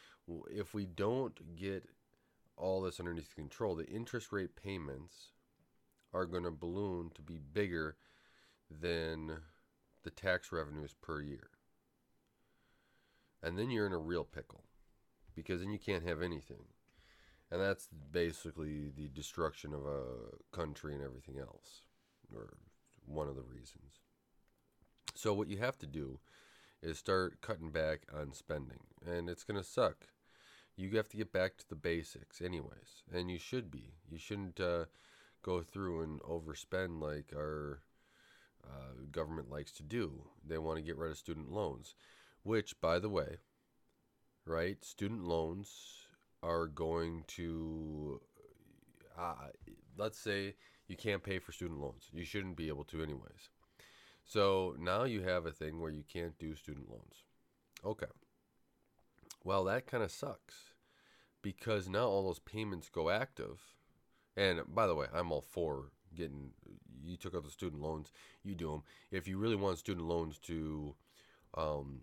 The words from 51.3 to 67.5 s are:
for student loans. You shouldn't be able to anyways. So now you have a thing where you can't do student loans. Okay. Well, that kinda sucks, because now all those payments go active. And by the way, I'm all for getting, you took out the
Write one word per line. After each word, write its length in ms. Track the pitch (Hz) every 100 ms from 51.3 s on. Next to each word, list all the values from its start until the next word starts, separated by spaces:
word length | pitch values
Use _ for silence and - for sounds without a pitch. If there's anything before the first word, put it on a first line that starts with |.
| 92
for 120 | -
student 280 | - 87 73
loans. 300 | 69 - -
You 140 | 82 85
shouldn't 300 | 104 95 82
be 120 | 80
able 180 | 71 76
to 180 | 80
anyways. 460 | 78 67 50 - - _ _ - - - - -
So 520 | - 107 98 95 92 69
now 240 | 90 101
you 180 | 131 107
have 240 | 92 90 82
a 60 |
thing 280 | 73 78 80
where 120 | 80
you 120 | 76
can't 340 | - 85 85 76
do 180 | 78 76
student 340 | - 69 -
loans. 340 | 58 50 - _ _ _ _ _ -
Okay. 240 | 101 110 - - _ _ _ _ _ _ _ _ _ _ - -
Well, 200 | 92 98 92
that 220 | 123 -
kinda 220 | 123 101
sucks, 640 | - 139 110 - - - - _ _ - - _ _
because 480 | 101 - 113 107 95
now 180 | 98 120
all 200 | 98 95
those 120 | 85
payments 500 | - 107 107 87 -
go 200 | 87 80
active. 640 | 104 135 - 53 - - - _ _ _ _ _ 95
And 260 | 98 82 -
by 140 | 95 101
the 80 | 78
way, 120 | 67
I'm 200 | 82 85
all 100 | 73
for 500 | - 92 82 67 69 - -
getting, 400 | 85 78 71 67 - - 50 - 64
you 140 | 80 87
took 180 | 92 87
out 80 |
the 80 | 73